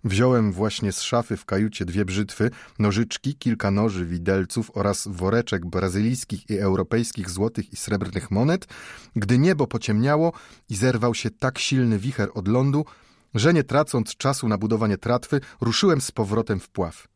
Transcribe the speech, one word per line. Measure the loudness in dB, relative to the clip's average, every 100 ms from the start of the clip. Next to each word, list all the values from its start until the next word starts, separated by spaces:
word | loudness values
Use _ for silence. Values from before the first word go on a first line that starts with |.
| 0
Wziąłem | 2 4 4 2
właśnie | 2 -2 0 -2
z | -2
szafy | -2 -2 -2 -8
w | -2
kajucie | 0 0 -2 -4
dwie | -2 0
brzytwy, | -2 -4 -2 -2 -2 -18 0
nożyczki, | 0 2 -2 -2 -6 -2
kilka | -2 0 0
noży, | 2 0 0 -4
widelców | -2 2 2 0 -4 -4
oraz | -2 0 0 -6
woreczek | -2 0 0 0 -4 -2
brazylijskich | -2 0 0 0 0 -4 -8 -4
i | 0
europejskich | 2 2 2 0 -2 -6 -8
złotych | -2 -2 -2 -8
i | -10
srebrnych | -4 -2 -2 -6 -2
monet, | 2 2 0 -4 -18 -18 -20 -8 -6
gdy | 2 4
niebo | 4 2 0
pociemniało | -2 0 2 2 2 2 -2 -20 -20 _
i | 0
zerwał | 2 4 0 0
się | -4
tak | -2 -4 -2
silny | 0 2 4 2
wicher | 0 -2 -4
od | -2 2
lądu, | 2 4 0 -2 -12 _ _ _
że | 0 4
nie | 4
tracąc | 2 0 2 -2 -2 -2
czasu | -2 0 -2
na | 0
budowanie | 0 0 0 0
tratwy, | 0 -2 0 -4 -4 -6
ruszyłem | -2 2 2 2
z | -2
powrotem | -4 -2 0 0 -4
w | -4
pław. | -6 -6 -6 -20